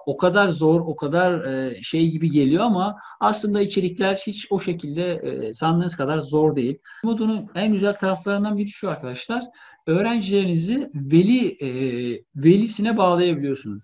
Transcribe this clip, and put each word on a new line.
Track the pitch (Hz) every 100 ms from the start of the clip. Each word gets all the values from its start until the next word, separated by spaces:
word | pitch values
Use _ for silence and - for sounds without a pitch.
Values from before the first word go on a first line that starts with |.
| -
o | -
kadar | 180 190 202
zor, | 147 156 165
o | 165 147
kadar, | 143 165 185 170
e, | 135 131 131 113
şey | 113 160 165
gibi | 160 165
geliyor | 143 135 160
ama | 233 185 196 202 - -
aslında | 208 208 214 208
içerikler | 202 202 180 180 196 196 -
hiç | 208 -
o | 196
şekilde, | 185 175 147 147 180
e, | 170 - 131 110
sandığınız | 113 160 170 175 165
kadar | 139 156
zor | 135 151 156 135
değil. | 123 147 - -
Moodle'un | 226 220 220 220 -
en | 175 214
güzel | 208 202
taraflarından | 202 190 185 196 202 208 208
biri | 208
şu | - 196
arkadaşlar. | 151 127 127 - 233 247 - - _ -
Öğrencilerinizi | 165 220 233 190 202 190 170 170 254 285
veli, | 151 139 160 196 247 208 -
e, | 135 127 131 120 123 113 - 151
velisine | 147 196 226 - 214 220
bağlayabiliyorsunuz. | 185 175 180 156 139 135 107 104